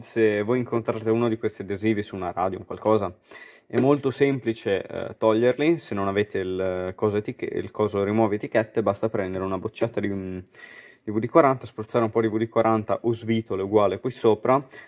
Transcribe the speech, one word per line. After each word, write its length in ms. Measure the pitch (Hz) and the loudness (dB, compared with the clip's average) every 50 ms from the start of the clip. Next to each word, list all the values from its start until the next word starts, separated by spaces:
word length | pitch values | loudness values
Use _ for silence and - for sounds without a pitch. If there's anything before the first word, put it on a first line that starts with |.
se 400 | - - - 113 110 107 104 104 | -14 -6 0 2 4 4 4 2
voi 160 | 104 110 127 127 | 0 0 0 -2
incontrate 500 | 117 - 120 117 110 - 113 110 107 113 | -2 -2 -4 -4 -2 -2 -4 -2 0 0
uno 220 | 113 117 120 117 | 2 2 2 0
di 80 | 110 110 | 0 -2
questi 240 | - 107 - - | -4 -6 -6 -6
adesivi 400 | 98 92 101 95 107 110 110 101 | -8 -8 -6 -2 0 0 0 0
su 120 | 101 - - | -2 -6 -8
una 160 | 95 92 85 | -8 -6 -6
radio 280 | - 87 92 95 92 98 | -4 -2 -2 -2 -2 -6
o 60 | 95 | -10
qualcosa, 520 | - 87 87 - 107 110 104 98 90 - _ _ _ - - - - - - _ | -12 -12 -2 2 4 4 4 2 -2 -8 _ _ _ -20 -20 -20 -20 -20 -20 _
è 140 | - - 120 | -4 -2 2
molto 300 | 123 139 147 139 131 131 | 4 4 4 2 2 -4
semplice, 720 | 123 - 143 139 135 127 - 113 113 - - 107 98 90 - | 2 2 2 2 2 0 -2 -4 -4 -2 -2 -2 -2 -2 -2
eh, 300 | - - 90 - - - | -6 -8 -8 -8 -8 -6
toglierli. 640 | - 110 110 110 110 120 123 123 - 147 165 170 156 | 0 2 4 4 4 4 2 2 2 2 0 0 0
Se 160 | - - 104 | -2 -6 -4
non 140 | 98 98 98 | -2 -2 0
avete 320 | 98 104 101 - - 98 | 0 0 -2 -2 -2 -6
il 520 | 92 92 92 92 95 95 92 90 92 92 92 | -4 -4 -4 -2 -2 -2 -2 -4 -6 -6 -4
coso 220 | - 110 107 101 | -2 -2 0 0
eticche-, 300 | 104 104 - 123 - - | -2 -4 -4 -8 -8 -8
il 240 | - - 98 95 104 | -6 -4 -6 -6 -6
coso 340 | - - 107 101 104 101 98 | -2 -2 -2 0 0 0 0
rimuovi 300 | 101 107 113 113 101 104 | 0 2 2 2 2 0
etichette, 480 | 104 - - - 113 110 - - 120 | -4 -6 -2 0 0 0 0 -2 0
basta 260 | 104 98 101 - - 110 | 0 0 0 0 -2 -4
prendere 360 | - 104 95 92 92 92 95 | -2 -2 -4 -4 -4 -4 -4
una 120 | 95 95 | -4 -4
boccetta 420 | 92 87 - - - 113 117 - 104 | -4 -6 -8 -4 -4 -4 -4 -2 -4
di, 100 | 101 101 | -4 -4
mm, 300 | 98 95 95 92 92 92 92 _ _ - - - - - - - - _ - | -4 -6 -6 -8 -10 -10 -12 _ _ -20 -20 -20 -20 -20 -20 -20 -20 _ -10
di 60 | 107 | -4
V 80 | 104 110 | -4 -4
D 60 | 110 | -2
quaranta, 380 | 117 - 165 147 135 135 127 - | 4 4 6 6 6 2 0 -6
spruzzare 400 | - - - 110 - - 120 113 | -14 -12 -12 -10 -2 0 0 0
un 60 | 110 | 2
po' 100 | - 113 | 0 0
di 80 | 110 110 | 0 0
V 80 | 104 | 0
D 140 | 110 113 113 | -2 -4 0
quaranta 480 | - 117 113 113 113 110 107 - 98 - - | 0 2 4 4 2 2 2 0 -4 -2 0
o 80 | 117 | -4
svitole 500 | 117 110 113 110 113 110 110 - 101 95 | -4 -2 -2 -2 -2 -2 -2 -4 -4 -4
uguale 360 | 95 98 107 107 101 95 95 95 | -2 2 4 4 4 4 0 -2
qui 120 | - 131 | -4 -8
sopra, 520 | 123 - - 113 104 - - 120 131 139 139 - - - - | -6 2 4 4 4 4 4 2 2 2 2 -4 -20 -20 -20